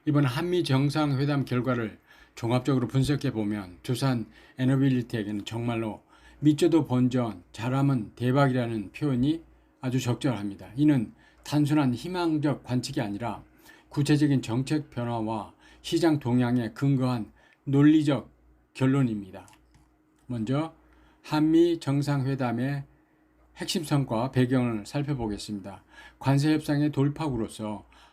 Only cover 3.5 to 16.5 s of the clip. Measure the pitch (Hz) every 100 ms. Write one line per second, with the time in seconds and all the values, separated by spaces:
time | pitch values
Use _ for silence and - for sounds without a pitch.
3.5 | 104 95 90 - 123 135 120 107 - -
4.5 | - 127 135 139 127 113 117 101 104 98
5.5 | 113 120 117 113 95 _ - - - 147
6.5 | 147 175 160 135 127 123 127 117 92 -
7.5 | - 123 135 139 131 101 - 123 135 139
8.5 | 127 120 113 95 - 147 123 135 165 -
9.5 | _ _ _ 131 127 120 117 143 107 101
10.5 | 95 - 131 151 139 107 - _ _ -
11.5 | 147 143 151 131 113 170 180 170 156 147
12.5 | 135 - 123 120 - 107 101 117 95 -
13.5 | _ - - - - 143 147 151 135 117
14.5 | 113 139 156 143 - 120 117 110 110 92
15.5 | - - - - 170 165 151 123 123 123